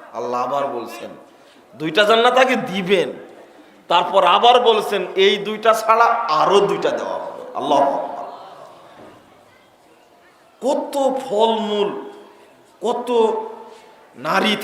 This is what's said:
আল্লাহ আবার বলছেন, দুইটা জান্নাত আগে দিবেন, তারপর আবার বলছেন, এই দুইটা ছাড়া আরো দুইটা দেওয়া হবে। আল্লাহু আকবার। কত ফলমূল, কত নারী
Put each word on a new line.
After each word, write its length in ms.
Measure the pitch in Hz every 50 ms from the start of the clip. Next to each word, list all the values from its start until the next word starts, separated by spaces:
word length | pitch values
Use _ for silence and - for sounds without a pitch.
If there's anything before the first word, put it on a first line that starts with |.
| - - -
আল্লাহ 260 | 113 120 123 123 123
আবার 240 | 123 123 139 143 143
বলছেন, 440 | 139 123 120 113 104 - - - 104 92 - - - _ _ - - _ - _ _ -
দুইটা 300 | 120 156 165 160 214 208
জান্নাত 340 | 208 226 226 233 247 247 262
আগে 180 | 262 254 254
দিবেন, 560 | 220 180 151 180 196 185 175 202 185 151 127 - - - - - - - - - - - - - - _ _
তারপর 360 | 170 175 190 - 185 196 185
আবার 360 | 175 180 202 214 240 254 254
বলছেন, 460 | - 226 220 214 202 - 208 196 180 180 -
এই 200 | 190 190 202 214
দুইটা 380 | 202 170 202 214 214 214 226 220
ছাড়া 300 | 220 - 214 226 226 233 208 170 - - -
আরো 320 | 151 151 - 170 190 202
দুইটা 300 | 202 - 175 - - 147
দেওয়া 240 | - - - 95 90
হবে। 420 | 85 - - - - - - -
আল্লাহু 260 | - 127 147 147 139
আকবার। 420 | 139 139 139 - - - - - - - - - - - - - - - - - - - - - - - - - _ _ _ _ _ _ _ _ _ _ _ _ _ _ _ _ _ _ _ _ _ _ _ _ _ _ _ _
কত 580 | 202 254 294 285 285 - - 285 269 262 262 254 - -
ফলমূল, 840 | 202 208 226 226 220 220 208 208 208 208 196 170 - - - - - - - - - - - _ _ _ _ _ _ _
কত 500 | - 220 247 247 247 247 247 233 220 214 - - - - - - - - - - - - - - - _ _
নারী 400 | 117 127 156 175 196 190 214 208 202